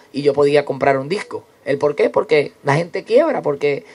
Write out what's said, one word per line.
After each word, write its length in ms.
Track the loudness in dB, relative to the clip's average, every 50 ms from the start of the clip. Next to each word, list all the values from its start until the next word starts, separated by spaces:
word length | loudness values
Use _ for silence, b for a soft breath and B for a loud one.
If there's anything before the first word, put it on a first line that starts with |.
| b b
y 100 | -8 -2
yo 100 | 0 2
podía 320 | 2 4 4 4 4 2 2
comprar 320 | 0 -4 0 0 0 0
un 120 | 0 -2 -4
disco. 340 | -6 -6 -6 -10 -14 -14 -14 _ _ _ -4
¿El 140 | -4 -2 0
por 180 | 0 -2 0
qué? 120 | 0 0 0
Porque 440 | 0 -2 0 2 2 2 2 0 -6 _
la 140 | -2 0 0
gente 260 | 0 -2 -4 -8 -10
quiebra, 400 | -2 2 2 4 4 2 0 -2
porque 420 | -2 -4 -2 -2 -2 -2 -2 -4 B B